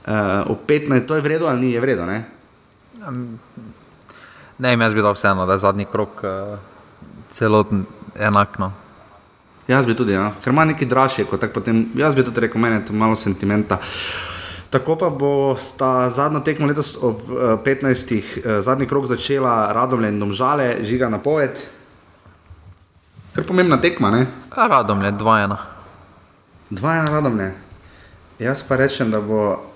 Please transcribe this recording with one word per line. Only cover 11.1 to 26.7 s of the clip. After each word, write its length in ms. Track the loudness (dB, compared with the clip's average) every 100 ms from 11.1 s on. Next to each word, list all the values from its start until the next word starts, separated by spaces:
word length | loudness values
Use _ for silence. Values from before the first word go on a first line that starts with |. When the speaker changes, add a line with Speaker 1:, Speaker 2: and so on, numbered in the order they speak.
| 0 -2
Speaker 1:
kot 140 | -2
tak 120 | -2
potem, 400 | -4 0 2 2
jaz 240 | 0 2 2
bi 80 |
tudi 160 | 0 0
rekel, 180 | -2 0
mene 180 | 0 0
je 80 | -2
to 80 |
malo 220 | 0 0 0
sentimenta. 640 | -2 -2 0 0 0 -4 -4 -10 -8 -10 -10 -12 -14 -16 -4
Tako 300 | -2 0 0
pa 140 | 0
bo 200 | 0 0 2 2
sta 540 | -2 -6 -2 0 2 0
zadnjo 320 | 0 0 0
tekmo 280 | -2 0 0
letos 300 | 0 -4 -2
ob, 240 | -2 -4
eh, 40 | -8 -2 0 2
petnajstih, 680 | 0 0 0 0 0 -4 -4 -8
eh, 40 | -2 0
zadnji 280 | 0 0 0
krog 200 | -2 -2
začela 640 | -4 -2 0 2 2 2
Radomlje 400 | 0 0 0 0
in 100 | 0
Domžale, 640 | -2 -2 0 0 0 -2
Žiga, 260 | -2 -2 0
napoved. 440 | -2 -2 0 0 -4 -16 -20 -20 -20 _ _ -20 _ _ -20 -20 -20 _ _ _ -20 -8
Kar 140 | -6
pomembna 340 | 0 2 4 4
tekma, 320 | 2 2 2
ne? 180 | 2 0 -4 -12
Speaker 2:
A, 200 | 0 4
Radomlje, 440 | 4 4 0 0
dva 260 | 0 2 4
ena. 180 | 2 -4 -8 -18 -20 -20 -20 -20 _ _ _ -20
Speaker 1:
Dva 300 | -12